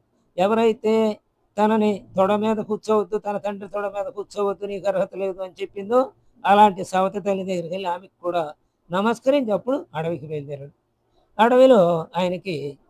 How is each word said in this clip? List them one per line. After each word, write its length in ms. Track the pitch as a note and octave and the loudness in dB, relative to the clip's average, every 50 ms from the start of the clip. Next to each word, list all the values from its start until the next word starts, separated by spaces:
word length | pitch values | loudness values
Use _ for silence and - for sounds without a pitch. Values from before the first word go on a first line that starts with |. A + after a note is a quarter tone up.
| _ _ _ _ _ _ _ E3 | _ _ _ _ _ _ _ 0
ఎవరైతే 840 | F3+ G3+ A3 A3+ A3+ A3+ A3 - - G#3+ A3 A3 A3 G#3+ G#3 - _ _ _ _ _ _ _ - | 0 2 2 2 2 2 0 0 0 0 0 2 2 0 -2 -6 _ _ _ _ _ _ _ 0
తనని 500 | G#3 G#3+ A3 A3 G#3+ G#3+ G#3 F3+ - - - | 0 2 2 2 2 0 0 -4 -8 -6 0
తొడ 180 | F#3 F#3+ F#3+ G#3 | 0 2 2 2
మీద 240 | G#3 G#3+ A3 A3 G#3+ | 0 0 0 -2 -2
కూర్చోవద్దు, 600 | G#3+ - G#3+ G#3 - - A3 G#3+ G3+ F3 G#3+ G#3+ | -4 -6 -6 -6 -2 0 0 0 0 -2 -4 -6
తన 200 | - G3+ G3+ G3 | -6 -6 -8 -6
తండ్రి 320 | - G3+ G#3 G3 G#3 G3 | -6 -8 -8 -10 -10 -10
తొడ 160 | - - - | -8 -6 -6
మీద 200 | - D4 - D4 | -6 -6 -8 -8
కూర్చోవద్దు, 600 | - - G#3 G3 - - G#3 G3+ G3+ G3 - G3+ | -8 -8 -12 -12 -10 -6 -4 -4 -4 -4 -4 -8
నీకు 220 | G3+ G3+ G3 D#3+ G3+ | -8 -8 -6 -4 -2
అర్హత 280 | F#3+ F#3+ G3 G3 - | -2 -2 -2 -4 -6
లేదు 240 | F3+ G3 G3 F#3 F#3+ | -6 -6 -6 -6 -8
అని 120 | F#3+ F#3 F3 - | -10 -14 -12 -12
చెప్పిందో, 500 | G3 F3+ - G3+ G3 G3+ A#3 B3+ C4 C4 - _ _ _ _ _ - | -12 -12 -10 -10 -6 -2 0 0 0 -2 -6 _ _ _ _ _ 2
అలాంటి 380 | F#3 G3 G#3 G#3 G#3+ F#3 F#3 F#3 | 4 6 6 6 6 4 2 -6
సవతి 360 | - - F#3 F#3+ F#3+ F#3+ G#3 | -4 -2 0 0 0 -2 -4
తల్లి 240 | E3+ G3+ G3 F#3+ F#3+ | -4 -2 -2 -2 -4
దగ్గరికి 300 | F#3 F#3+ F3 E3 D#3+ F3 | -4 -6 -6 -6 -6 -8
వెళ్ళి 160 | F#3+ G3 F3+ | -8 -6 -6
ఆమెకు 320 | F3 F3+ F#3+ F#3 _ _ | -6 -8 -10 -16 _ _
కూడా 320 | - F3 F3 F3 D#3+ D3 D3+ _ _ _ _ _ _ - | -6 -4 -2 -2 -4 -4 -8 _ _ _ _ _ _ -6
నమస్కరించి 600 | D#3 F#3 G3+ A3+ A#3 A3+ - C4 C4+ D4 C4 G#3+ | -4 -2 0 0 -2 -2 0 0 2 2 2 0
అప్పుడు 340 | G3+ F#3 - A#3+ C4 E4 - - - | -2 -2 -2 -2 -4 -4 -4 -8 -8
అడవికి 320 | D#3 D#3+ E3 F3 D3 B2 D3+ | -6 -6 -6 -6 -8 -8 -10
బయలుదేరాడు. 540 | D#3 D3+ C#3+ C#3+ D3 C3+ C#3 C#3+ - _ _ _ _ _ _ _ _ _ _ _ _ - | -10 -10 -10 -10 -12 -12 -14 -16 -20 _ _ _ _ _ _ _ _ _ _ _ _ 2
అడవిలో 680 | G#3+ A#3+ B3+ B3 C4 C4 B3+ G#3+ F3+ E3+ E3+ E3 D#3+ - - | 4 6 6 8 8 8 8 8 6 6 4 0 -2 -4 -4
ఆయనకి 600 | E3+ F#3 F3+ F3+ F3+ - F#3+ F3 C#3+ C#3 C#3+ C#3 - _ _ | -4 -2 -2 -4 -6 -6 -8 -8 -6 -6 -8 -10 -14 _ _